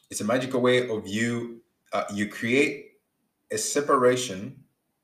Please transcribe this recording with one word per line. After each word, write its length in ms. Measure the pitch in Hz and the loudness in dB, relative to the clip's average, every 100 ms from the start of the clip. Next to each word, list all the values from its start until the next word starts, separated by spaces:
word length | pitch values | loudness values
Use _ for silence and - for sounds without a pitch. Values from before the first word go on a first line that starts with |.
| _ | _
it's 120 | - | -6
a 40 | 104 | 0
magical 360 | 127 127 127 | 0 0 2
way 280 | 123 127 123 | 4 4 2
of 180 | 110 95 | -4 -4
you, 540 | 107 117 120 117 - _ _ _ | -2 0 -2 -6 -12 _ _ _
uh, 100 | 101 - | -4 -2
you 140 | 101 104 | -4 -4
create 680 | - 117 131 - - - _ _ _ _ _ _ | -4 0 2 2 -2 -14 _ _ _ _ _ _
a 60 | 107 | -6
separation, 1040 | - 143 143 139 123 123 - 95 113 - _ _ _ _ | -2 -2 2 4 4 4 -2 -8 -10 -14 _ _ _ _